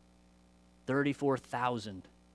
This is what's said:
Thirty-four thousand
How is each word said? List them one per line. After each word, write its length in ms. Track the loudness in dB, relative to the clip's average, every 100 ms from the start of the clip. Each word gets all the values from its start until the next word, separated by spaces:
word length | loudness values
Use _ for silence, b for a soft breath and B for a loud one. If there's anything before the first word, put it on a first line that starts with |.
| -20 -20 -20 -20 -20 -20 -20 -12 -2
Thirty-four 520 | 2 2 2 2 0
thousand 720 | -2 -2 0 0 -4 -10 -14 -20 -20